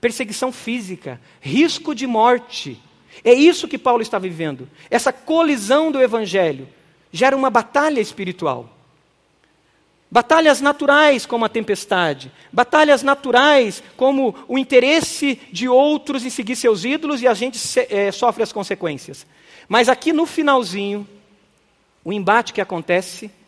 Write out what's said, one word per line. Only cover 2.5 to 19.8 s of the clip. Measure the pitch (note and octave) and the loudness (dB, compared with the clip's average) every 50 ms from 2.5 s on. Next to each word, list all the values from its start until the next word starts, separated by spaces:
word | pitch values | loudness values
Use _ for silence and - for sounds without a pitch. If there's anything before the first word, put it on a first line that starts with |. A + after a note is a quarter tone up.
| - - - C#3+ B2 - _ _ _ _ _ _ - - _ | -14 -14 -12 -12 -14 -16 _ _ _ _ _ _ -20 -4 _
É | A3+ A#3+ | 4 6
isso | B3+ C#4+ E4 F4 - - - | 6 6 4 4 2 -4 -8
que | - B3+ | -10 -4
Paulo | - B3+ A#3+ A#3 | 0 0 0 0
está | A3+ A3 - G3+ | -2 -4 -6 -6
vivendo. | F#3 F#3+ F3 D#3 E3 D#3 C#3 B2 B2+ - _ _ - - | -6 -6 -8 -6 -6 -6 -6 -8 -14 -20 _ _ -12 -4
Essa | - A#3+ - C#4 - | -4 -2 -2 -2 -4
colisão | - _ - D#4+ E4 E4 D#4 D4 B3 G3 G3 B3+ D4 D#4+ D#4+ | -4 _ -2 0 2 2 2 0 -2 0 0 2 2 2 0
do | C#4+ C4+ | 2 2
evangelho | C4 A#3+ G#3+ A#3 A3 F#3 D#3+ G3 F#3 D#3+ C#3+ C3 C3+ B2+ _ _ _ _ _ _ _ _ | 2 2 2 -2 -4 -2 0 0 0 0 0 -4 -10 -18 _ _ _ _ _ _ _ _
gera | - D#3 A#3 C4+ C4+ C4+ | -4 0 2 2 2 2
uma | C4+ C4 | -2 0
batalha | G#3+ A#3 G#3+ - - C#4 C#4+ D#4 D4+ B3+ | 0 0 -2 0 -2 0 0 0 0 -2
espiritual. | G#3+ - - - G3 F3+ F3 - E3+ D3+ C3 B2 A#2 G#2+ _ _ _ _ _ _ _ _ _ _ _ _ _ _ _ _ _ _ _ _ _ _ _ _ _ _ _ _ | -4 -4 -6 -10 -10 -10 -8 -6 -4 -4 -4 -4 -10 -18 _ _ _ _ _ _ _ _ _ _ _ _ _ _ _ _ _ _ _ _ _ _ _ _ _ _ _ _
Batalhas | - A#3 A#3+ A#3+ D#4+ E4 E4 D#4 C#4 - | 0 0 2 4 2 4 4 4 2 2
naturais, | C#4 C#4+ D4 C#4+ C#4+ C#4+ C#4+ D4 D#4 D4+ C#4+ A#3+ - | 2 -2 -2 0 2 2 4 6 6 4 4 2 -2
como | - - A#3 A3+ | -4 -4 -2 -2
a | G#3+ | -2
tempestade. | - A3+ G#3+ F3+ G3+ F#3+ - - G#3 F#3 F3 D#3+ D3 C3+ C3 C3 _ _ - _ | -2 -4 -4 -4 -6 -6 -4 -4 -2 0 0 -2 -2 -6 -10 -20 _ _ -20 _
Batalhas | - - B3 - - D#4 D#4 D4+ C#4+ B3+ | -2 -2 0 2 4 4 6 6 4 2
naturais, | - C#4 C#4 C#4 C#4 C4 A#3+ B3 C4+ D4 D4+ C#4 B3 G#3 F#3 - - - _ - | 4 0 -2 -2 -2 2 2 4 4 6 4 4 4 2 -2 -10 -14 -20 _ -2
como | B3+ C4 C#4 C4+ C4+ A#3 - - - _ | 0 0 2 2 -2 -2 -4 -6 -12 _
o | B3 C4+ | -4 -4
interesse | C4+ C4 C#4 B3+ A#3+ C4+ D4+ E4 D#4 - - - D4+ C#4+ B3+ A3 - - | -2 4 4 4 6 6 2 2 2 -2 -6 -4 -2 -4 -4 -4 -8 -16
de | - E3+ A3+ B3+ | -10 -6 -2 4
outros | B3 B3+ C#4 D4 D4+ D4 - - C#4+ C4+ A3+ | 4 4 6 4 2 -2 -4 -6 -6 -6 -6
em | B3+ | -6
seguir | - - B3 G3 B3 | -8 -8 -6 -6 -6
seus | A#3 - A#3+ A3 F#3 D#3+ | 0 2 0 0 2 0
ídolos, | B3 C#4 D4+ D4+ D4 D4 B3+ | -4 -4 -4 -4 -4 -6 0
e | A#3 B3+ | 2 0
a | A3+ | 0
gente | F#3 A3+ B3+ A#3+ A#3 | 2 -2 -6 -6 -8
se-, | - - - C4 B3 - | -10 -4 -2 -2 -2 0
eh, | G#3+ G3 G3+ G3 | 0 0 0 -2
sofre | F#3+ - - A#3+ G#3+ - A3+ | -2 0 0 0 0 0 -4
as | - - | -4 -4
consequências. | G#3+ G3 - G3+ - - E3+ D3 C3+ - - C#3 - - _ _ _ _ _ - - - _ | -10 -6 -6 -6 -6 -6 -8 -8 -8 -12 -16 -20 -20 -20 _ _ _ _ _ -20 -20 -10 _
Mas | F#3 A3+ | 0 2